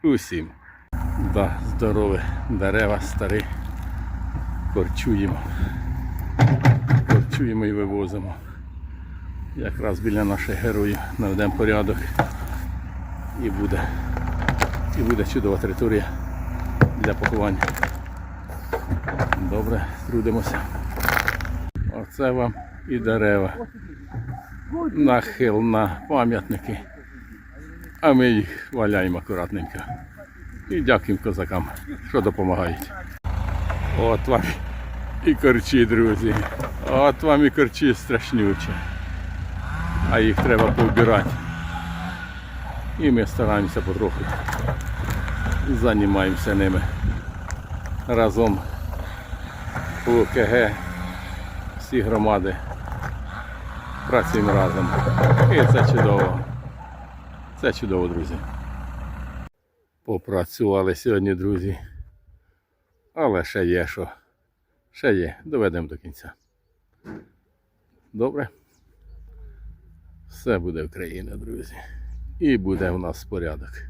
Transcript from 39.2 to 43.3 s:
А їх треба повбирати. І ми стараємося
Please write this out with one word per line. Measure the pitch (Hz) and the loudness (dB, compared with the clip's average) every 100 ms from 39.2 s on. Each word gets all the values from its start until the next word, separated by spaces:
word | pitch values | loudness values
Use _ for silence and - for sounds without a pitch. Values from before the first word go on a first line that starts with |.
| - - - - - - - - - | -8 -8 -8 -8 -6 -6 -4 0 4
А | 117 | 6
їх | 110 | 6
треба | 98 - 113 110 | 4 4 6 6
повбирати. | 120 113 104 117 104 95 - - - - - - - 170 - - - - - - - - - | 4 4 6 6 6 4 -4 -6 -8 -8 -8 -6 -6 -8 -8 -10 -12 -12 -10 -8 -8 -8 0
І | 156 | 4
ми | 120 | 4
стараємося | 101 | 2